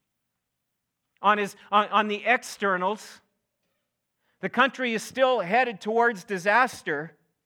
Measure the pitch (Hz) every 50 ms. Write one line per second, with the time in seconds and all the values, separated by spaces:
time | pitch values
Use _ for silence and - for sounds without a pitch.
0 | _ _ _ _ _ _ _ _ _ _ _ _ _ _ _ _ _ _ _ _
1 | _ _ _ _ - 196 208 208 202 190 - - - - 196 208 208 - 202 208
2 | 214 214 208 208 - 208 247 240 247 - - - 208 202 190 180 185 190 214 208
3 | - - - - _ _ _ _ _ _ _ _ _ _ _ _ _ _ _ _
4 | _ _ _ _ _ _ _ _ - 190 - 233 262 269 - - 262 240 226 208
5 | - - - 247 262 262 254 226 180 165 202 247 262 240 220 - - 214 220 226
6 | 233 233 233 180 165 - 202 185 165 202 208 240 262 202 - - - 180 151 143
7 | 156 165 - _ _ _ _ _ _